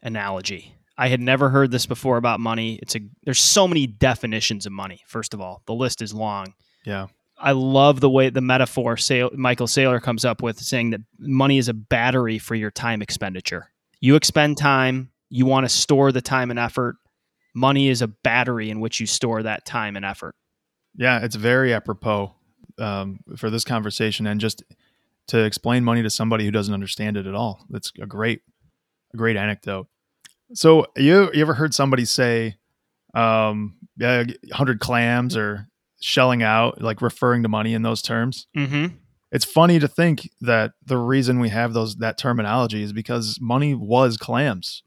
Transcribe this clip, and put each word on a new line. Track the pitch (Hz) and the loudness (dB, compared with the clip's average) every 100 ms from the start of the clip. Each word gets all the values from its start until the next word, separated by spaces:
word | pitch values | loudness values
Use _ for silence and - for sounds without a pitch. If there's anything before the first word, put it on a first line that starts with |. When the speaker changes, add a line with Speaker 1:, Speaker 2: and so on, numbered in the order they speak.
Speaker 1:
analogy. | 117 110 101 95 90 92 - _ _ - | -10 -6 -6 -6 -8 -12 -16 _ _ -4
I | 127 | 0
had | 123 | 0
never | 123 139 139 | 2 2 4
heard | 135 135 | 4 4
this | 123 - | 2 -4
before | 120 131 120 | -4 0 0
about | 120 107 | 0 -2
money. | 113 113 113 110 | -2 -4 -4 -8
It's | - | -8
a, | 113 104 _ | -8 -10 _
there's | 147 127 | -2 2
so | - 208 185 | 4 4 4
many | 160 131 | 2 0
definitions | 104 131 113 117 110 - 104 101 | 2 2 2 -4 -4 -4 -4 -8
of | |
money. | 98 95 92 - | -10 -12 -14 -12
First | 113 - | -10 -8
of | 104 | -10
all, | 92 90 | -12 -12
the | - | -8
list | 117 127 - | -4 -4 -4
is | 107 | -8
long. | 107 107 101 95 - _ _ | -6 -6 -6 -8 -16 _ _
Speaker 2:
Yeah. | - 98 98 _ _ - | -8 -8 -8 _ _ -4
Speaker 1:
I | 139 | 0
love | 135 131 135 143 135 | 0 2 6 6 6
the | 139 | 4
way | 131 131 | 4 2
the | 131 | 0
metaphor | 127 131 127 - 120 120 | 0 2 0 -2 -4 -2
Say-, | - 127 123 | 0 0 0
Michael | 139 127 123 120 | -2 -2 0 0
Saylor | 139 131 123 | 2 2 2
comes | 127 113 123 | -2 -2 -2
up | 113 | -2
with, | 117 107 | -6 -8
saying | - 127 117 | -4 -2 -2
that | 107 - - | -4 -10 -12
money | 143 131 139 135 | -2 2 4 4
is | 123 | 2
a | |
battery | 110 107 120 123 127 113 110 | -2 -2 0 2 2 0 -4
for | - | -6
your | 113 107 | -6 -6
time | - 117 107 | -6 -4 -4
expenditure. | 104 - 98 92 - 90 - _ _ _ | -6 -8 -8 -8 -8 -10 -12 _ _ _
You | 123 | 4
expend | 151 - 156 147 147 | 6 4 2 2 2
time, | 147 135 127 131 127 _ - | 2 2 2 -2 -8 _ -6
you | 127 127 | 0 2
wanna | 135 127 | 2 2
store | - - 139 139 | 0 2 4 4
the | 127 | 2
time | - 131 123 | 0 -2 -2
and | 120 | -2
effort. | 117 - 120 - _ _ _ _ _ | -4 -2 -4 -6 _ _ _ _ _
Money | 120 131 139 135 | 0 2 4 2
is | 120 | 2
a | 113 | -2
battery | - 123 120 123 117 107 | -2 0 2 2 -2 -4
in | 107 | -6
which | 113 - | -6 -6
you | 110 | -4
store | - 120 110 | -2 -2 -2
that | 110 104 | -4 -6
time | - 117 104 101 | -6 -6 -6 -6
and | |
effort. | 98 98 90 - _ _ _ _ _ 110 | -8 -8 -14 -16 _ _ _ _ _ 0
Speaker 2:
Yeah, | 123 120 | 2 2
it's | 117 107 | 0 -2
very | 117 127 131 | 2 2 2
apropos, | 110 - 98 117 104 98 - _ _ - - | 0 -4 -6 -2 -2 -4 -10 _ _ -18 -10
um, | 107 98 98 98 - - | -8 -6 -8 -12 -16 -8
for | 110 | -4
this | 113 | -4
conversation | - 117 104 - 110 - 107 | -4 -4 -4 -4 -4 -2 -4
and | 107 | -2
just | 110 - - _ _ _ _ _ - | -4 -6 -16 _ _ _ _ _ -2
to | 117 | 0
explain | 107 - 120 123 | 0 -2 -2 0
money | 117 117 | 2 2
to | 110 | 0
somebody | - 113 113 | -2 0 0
who | 101 | 0
doesn't | 107 101 | 0 -2
understand | 98 98 - 107 104 | -4 -6 -6 -4 -4
it | 95 | -6
at | |
all. | 101 113 104 - | -4 -4 -6 -12
That's | 113 - - | -12 -12 -14
a | 104 | -12
great, | 104 113 110 _ _ _ _ _ _ _ | -4 -2 -2 _ _ _ _ _ _ _
a | 113 | -4
great | 113 104 | 0 0
anecdote. | 104 101 104 95 - _ _ _ - _ _ | -2 -6 -8 -8 -10 _ _ _ -20 _ _
So | 233 160 160 - - | 4 8 8 6 2
you, | 143 190 196 | 6 6 6
you | 151 | 2
ever | 156 | 2
heard | 127 156 | 0 0
somebody | - 139 131 | 0 2 2
say, | 117 - 123 117 113 - _ _ _ _ _ | 0 0 2 2 -2 -6 _ _ _ _ _
um, | 117 113 110 107 107 104 - - - | 0 2 4 2 -2 -6 -12 -18 -4
yeah, | 120 123 120 - - | 0 0 0 -6 -8
"hundred | - 135 110 | -2 0 0
clams" | - 120 117 120 123 113 | -2 0 2 0 -2 -2
or | 104 104 104 _ _ _ | -4 -6 -12 _ _ _
shelling | - 135 127 123 | -2 2 4 4
out, | 110 110 117 - | 2 2 2 -2
like, | 113 107 | -6 -2
referring | 120 - 123 120 | -4 0 0 2
to | 113 | 0
money | 107 113 | -2 -2
in | 113 | -2
those | 113 113 | -2 -4
terms? | - 113 123 - - 147 | -4 -2 -4 -6 -8 -6
Speaker 1:
Mm-hmm. | 139 147 175 - _ _ _ | -4 -4 -4 -8 _ _ _
Speaker 2:
It's | 139 | -6
funny | - 160 175 165 | 0 4 6 6
to | 143 | 2
think | - 170 143 - - | 2 0 0 -6 -6
that | 117 113 110 - | 0 0 0 -6
the | - 123 | -4 -2
reason | 120 135 123 123 | 0 0 2 0
we | 117 | 0
have | 110 120 | -2 -2
those, | 113 110 104 | -2 -4 -4
that | 113 - | -6 -4
terminology | 131 113 104 123 117 107 | -2 -2 0 0 -2 -4
is | 104 | -6
because | 107 110 120 110 104 | -6 -6 -6 -6 -6
money | 117 127 147 | -2 0 0
was | 127 104 123 127 110 | -2 2 4 4 0
clams. | - 120 143 92 - - | -4 -2 0 -2 -8 -14